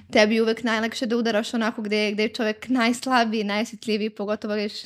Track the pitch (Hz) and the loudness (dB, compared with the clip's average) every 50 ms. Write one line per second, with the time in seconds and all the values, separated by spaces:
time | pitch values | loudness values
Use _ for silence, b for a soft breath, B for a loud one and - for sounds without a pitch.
0 | B B - 214 214 214 226 220 226 220 226 226 233 233 226 214 226 226 - - | B B 4 6 6 6 6 4 2 2 0 0 0 -2 0 0 -2 -2 -4 -4
1 | 262 214 233 240 220 233 214 208 233 - - 226 220 220 226 240 214 202 214 214 | -2 0 0 0 2 2 2 0 0 -2 -2 -2 0 -2 -2 -4 -4 -2 0 0
2 | 214 208 202 208 214 214 214 - 226 214 214 214 - 226 262 254 226 233 240 240 | 0 0 0 0 -2 -2 -2 -2 -2 -2 -2 -4 -4 -2 0 2 2 2 0 0
3 | - 262 254 240 233 220 214 226 202 202 202 208 233 - 214 - - 226 208 208 | 0 2 2 2 2 2 0 -2 -2 0 -2 -2 -2 -4 -8 -8 -4 -2 -2 0
4 | 214 220 214 - 202 208 214 220 - 208 208 214 202 208 - - - | -2 -4 -4 -6 -4 -4 -4 -4 -4 -4 -2 -2 -2 -4 -6 -10 -16